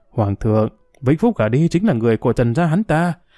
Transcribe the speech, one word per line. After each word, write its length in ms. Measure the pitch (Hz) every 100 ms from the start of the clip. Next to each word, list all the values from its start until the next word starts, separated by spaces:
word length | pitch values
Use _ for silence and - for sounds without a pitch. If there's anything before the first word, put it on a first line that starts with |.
| _
"Hoàng 240 | - 101 98
thượng, 340 | 110 107 110 - _ -
Vĩnh 160 | 123 156
Phúc 200 | 240 214
gả 120 | 110
đi 180 | 123 165
chính 200 | 170 214
là 60 |
người 240 | 120 117 110
của 160 | 127
Trần 220 | 113 120 120
gia 100 | 170
hắn 180 | 165
ta, 300 | 220 156 175 - _